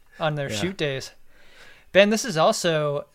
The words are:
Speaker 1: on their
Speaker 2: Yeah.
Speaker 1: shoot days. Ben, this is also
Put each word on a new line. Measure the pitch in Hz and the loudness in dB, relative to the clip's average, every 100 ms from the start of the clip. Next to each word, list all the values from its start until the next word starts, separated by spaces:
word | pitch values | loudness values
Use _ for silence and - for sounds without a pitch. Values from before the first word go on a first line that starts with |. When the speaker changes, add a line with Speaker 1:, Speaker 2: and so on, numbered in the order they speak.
| _ - | _ -6
Speaker 1:
on | 160 | -4
their | 147 139 | -4 -6
Speaker 2:
Yeah. | 104 | -4
Speaker 1:
shoot | 175 190 | -4 -4
days. | 147 135 - - - - - - - - - | -6 -6 -10 -18 -20 -20 -20 -20 -20 -20 0
Ben, | 185 202 | 4 4
this | 220 - | 2 -2
is | 160 | 2
also | 180 214 175 156 147 143 - | 2 2 0 0 -2 -4 -8